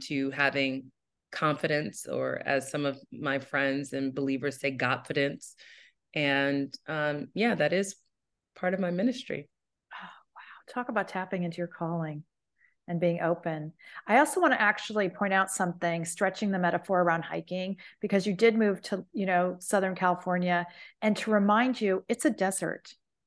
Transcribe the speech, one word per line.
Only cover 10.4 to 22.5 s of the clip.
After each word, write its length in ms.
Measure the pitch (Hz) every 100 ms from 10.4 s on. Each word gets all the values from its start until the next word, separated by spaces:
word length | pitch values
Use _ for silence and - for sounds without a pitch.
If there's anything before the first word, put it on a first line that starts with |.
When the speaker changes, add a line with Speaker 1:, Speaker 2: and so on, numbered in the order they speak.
| - - -
Speaker 2:
Talk 160 | 254 247
about 180 | 220 190
tapping 340 | 190 190 190
into 140 | 175 165
your 80 | 175
calling 580 | - 165 170 160 151 - _ _ _ _ _ -
and 100 | 175
being 240 | 175 170
open. 500 | 165 170 170 156 151 - - - -
I 100 | 226
also 220 | 294 -
wanna 160 | 330 262
actually 520 | 208 208 - 214 185
point 240 | - 202
out 200 | 190 190
something, 520 | - 180 175 170 170
stretching 460 | 165 - 190 190 208
the 80 | 190
metaphor 420 | 180 175 - 185
around 220 | 175 165
hiking, 540 | - 165 165 180 185 190 - -
because 260 | 214 202 196
you 80 |
did 220 | 180 226 220
move 260 | 214 190
to, 220 | - 190 180
you 120 | -
know, 320 | 190 180 180 180
Southern 340 | - 202 190
California, 720 | 180 185 175 - 180 180 175 175 - - -
and 160 | 214 208
to 120 | -
remind 500 | 214 202 214 254 247
you, 240 | 208 190 -
it's 160 | 233
a 60 | 311
desert. 640 | 214 190